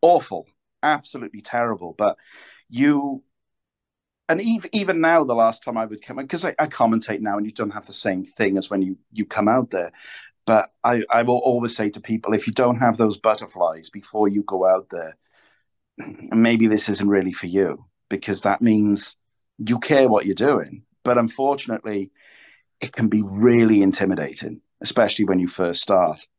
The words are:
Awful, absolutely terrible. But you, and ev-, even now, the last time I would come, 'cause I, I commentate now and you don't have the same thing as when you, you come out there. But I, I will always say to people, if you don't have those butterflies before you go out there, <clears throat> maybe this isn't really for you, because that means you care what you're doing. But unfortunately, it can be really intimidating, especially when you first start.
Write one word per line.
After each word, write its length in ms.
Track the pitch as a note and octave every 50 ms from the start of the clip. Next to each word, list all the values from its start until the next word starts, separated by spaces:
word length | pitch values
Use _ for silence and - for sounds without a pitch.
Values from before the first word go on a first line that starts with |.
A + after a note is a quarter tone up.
Awful, 460 | - E3 F3 D#3+ - - G2+ E2 - _ _ _ _ _ _ _ -
absolutely 580 | D3 D#3 C#3+ D3 - - C3 A#2+ G2+ _ G#2
terrible. 540 | G2+ - - A#2+ A#2+ A#2 A2 F#2+ F2+ E2+ E2
But 220 | - G#2 G2+ - _ _ _ - - - - - _ _ _
you, 560 | - A#2 C3+ C#3+ D3 C#3+ C#3+ C#3+ C3+ C3+ _ _ _ _ _ _ _ _ _ _ _ _ _ _ _ _ _ _ _ _ _ -
and 120 | E3 F3
ev-, 280 | G3+ A#3 A3+ A3+ - - -
even 280 | A3 G3+ F#3 F#3 E3
now, 240 | D#3+ E3 E3 E3 D3+
the 100 | C3 A#2+
last 280 | A#2 A2+ A2+ A#2 - -
time 160 | - A#2+ A2+
I 80 | A2+
would 160 | A2 G#2+ G#2 -
come, 240 | - - C#3 C#3
'cause 180 | C3+ - E3+ E3+
I, 100 | - - -
I 80 | D3+
commentate 540 | D3+ - - B2 A2+ A2+ A2+ A2 - G#2+ G2+
now 180 | G#2+ G#2+ G2+ G#2
and 80 | G#2
you 60 | G#2+ G#2+
don't 180 | - A2+ G#2
have 160 | G2 G#2 -
the 60 | - G2
same 320 | - - G#2+ F#2 F#2 F#2
thing 320 | - _ _ A2+ G2 F#2+ G2
as 100 | F#2+ -
when 140 | G#2 F#2+ F#2+
you, 160 | F#2+ F#2+ - _ _
you 140 | _ A2 G#2
come 240 | - - A2 G#2 G#2
out 220 | A2+ C3 B2+ A#2+
there. 220 | - F#2 E2+ E2 _ - - - - - - - _ _ _
But 280 | - A2+ A2 F#2+ - _ _ _
I, 220 | A#2 A#2+ A#2+ A2 -
I 140 | A#2+ A2+ A#2+
will 160 | B2 B2 B2
always 380 | - B2+ B2 A#2+ A#2 A#2 A#2
say 140 | - A2 G2+
to 100 | - G#2
people, 320 | G2 - A2+ G#2+ - G2 G#2+
if 160 | G#2 - -
you 40 | G#2
don't 280 | - B2+ B2 B2 A#2
have 160 | B2+ A#2+ A#2
those 200 | A2+ A#2 G#2+ G#2
butterflies 760 | - _ A2+ A2 G#2+ A2+ G2 _ F#2+ F2 E2 D#2+ E2 E2 -
before 360 | _ G#2+ G2 - - G#2+ G#2+
you 160 | G2+ G2 G#2 G#2
go 240 | G2+ G2 F#2 F#2
out 220 | F#2 F#2 F#2+ F#2+ _
there, 260 | - F2 E2 D#2+ D#2 _ _ _ _ _ _ _ _ _ _ _ _ _ _ _ _ -
<clears throat> 340 | - - - - - - -
maybe 340 | A2+ A#2 A#2 A#2 A2 A2+
this 220 | A2 G#2+ G#2+ - -
isn't 200 | G#2 G2 G2+ G2+
really 240 | G2+ G2 F#2 F#2 F2
for 140 | - -
you, 380 | F2 F2 G2 G2 E2+ C#2+ - - _ _ _ _ _
because 320 | - G2 - - G2+ F#2+
that 200 | - - - -
means 540 | A#2+ A#2 A2 G#2+ G#2 G#2 G2+ G2+ - - - _ _ _ _ _ _ _ _ _
you 200 | A2 G#2+ A#2+ A#2+
care 300 | - - D3 C#3 C3+ B2+
what 180 | G#2+ G#2 -
you're 80 | G2 F#2+
doing. 480 | - G#2+ C#3 D3 G#2 D2+ C#2 C#2+ - - _ _ _ _
But 120 | B2 B2
unfortunately, 960 | A#2+ A#2 A2+ - - C3+ C#3 C#3+ C3+ - - A2+ G#2+ _ A2+ G#2 G2+ G2 F#2+ _ _ _ _ _ _ - _ _ _ _ _ _ _
it 120 | - B2+ -
can 140 | - A2+
be 160 | G#2+ G#2+ G#2+ G#2+
really 600 | G2 F#2+ G2+ A2 B2 A#2+ A#2 A#2 A2 A2 G#2 G2
intimidating, 800 | F#2+ F#2+ - G2+ F#2+ F#2+ F2 D2+ C#2+ - - - - - - _ _ _ _
especially 460 | - - - - A2+ G2 - - G#2+
when 120 | F#2 F#2+ F2+
you 80 | F2+
first 340 | F2 - - F#2 F2 E2+ -
start. 460 | - - G2+ F#2+ F2+ D#2+ D#2 - - _ _